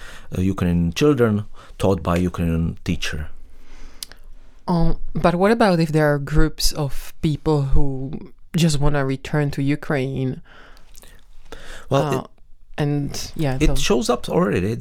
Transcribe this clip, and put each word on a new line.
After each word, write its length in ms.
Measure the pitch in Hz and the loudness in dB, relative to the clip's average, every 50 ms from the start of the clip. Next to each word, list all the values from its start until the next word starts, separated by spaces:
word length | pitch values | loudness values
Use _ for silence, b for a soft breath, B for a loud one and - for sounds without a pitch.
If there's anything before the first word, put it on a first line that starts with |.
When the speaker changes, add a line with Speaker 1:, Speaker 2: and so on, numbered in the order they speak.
| B B B B B B - | B B B B B B -4
Speaker 1:
uh, 40 | 90 | -2
Ukrainian 520 | 92 95 92 - 92 87 85 85 85 85 - | 0 0 0 0 0 2 2 2 0 0 0
children 520 | - 147 151 147 120 117 110 104 101 104 B B B B B B - | 2 2 2 4 4 2 2 2 0 -2 B B B B B B -2
taught 240 | - 95 98 82 - | 0 0 0 0 0
by 120 | 87 87 | 0 0
Ukrainian 600 | 87 90 87 - - 85 82 82 82 85 87 90 - - | 2 0 0 -2 -2 -2 -2 0 0 -2 -2 -4 -4 -4
teacher. 440 | - 80 - - - - 73 78 - - - - B B B B B B B B B B B B B B B B B B B B B B B - | -4 -4 -2 -4 -4 -6 -6 -8 -8 -10 -10 -12 B B B B B B B B B B B B B B B B B B B B B B B -4
Speaker 2:
Um, 300 | 185 175 165 165 165 - - - - - | -2 2 4 4 4 4 4 0 -2 0
but 200 | 160 185 170 175 | 2 2 2 4
what 160 | 175 190 208 | 4 4 4
about 280 | 233 233 226 196 180 160 | 4 4 4 4 4 2
if 100 | 170 160 | 2 2
there 220 | 147 156 151 147 147 | 2 2 4 2 2
are 60 | 143 | 0
groups 520 | 139 139 151 156 156 151 - - - - - | -2 2 4 4 4 4 4 2 0 2 2
of 380 | 156 147 131 - - - - - - | 0 -2 -2 -2 -2 -4 -6 -6 -2
people 360 | - 160 143 - - 156 151 143 139 135 139 | -2 -2 -2 0 0 2 2 2 4 6 8
who 380 | 151 143 139 135 131 135 139 156 - - - - - - - - | 8 8 6 4 -2 -6 -8 -10 -10 -12 -16 -18 -20 -10 -4 0
just 240 | 156 170 160 147 139 | 2 2 2 4 4
wanna 240 | 143 147 147 143 135 | 2 2 2 2 0
return 460 | 135 135 135 - - - 151 147 143 | 0 -2 -4 -4 -4 -2 0 0 0
to 100 | - 147 139 | -2 -2 -2
Ukraine? 760 | 139 147 147 - - 156 135 131 135 135 131 131 127 135 165 B B B B B B B B B B B B B B B B B - - - B B B B B B B B B - | -2 -2 -2 -2 -2 -2 -2 -2 -4 -4 -4 -4 -4 -4 -8 B B B B B B B B B B B B B B B B B -18 -18 -18 B B B B B B B B B -2
Speaker 1:
Well, 140 | 135 139 151 | 0 0 0
Speaker 2:
Uh, 120 | 147 131 - | 0 -2 -4
Speaker 1:
it, 80 | - - - - - - - - - - - | -6 -8 -14 -20 -20 -20 -20 -20 -18 -10 -6
Speaker 2:
and, 540 | - 147 147 147 143 139 139 - - - - - | -4 -4 -2 -2 -4 -4 -6 -8 -10 -10 -8 -6
yeah, 220 | - 147 135 127 139 151 | -4 -2 -2 0 2 4
Speaker 1:
it 20 | |
Speaker 2:
so 80 | 139 139 | 4 4
Speaker 1:
shows 320 | - - - 208 247 220 - | 4 4 2 2 2 2 0
up 180 | 370 - - - | -2 -2 -2 -2
already 440 | - 170 285 302 156 92 87 107 117 117 | 0 0 0 2 0 0 0 -2 -2 -2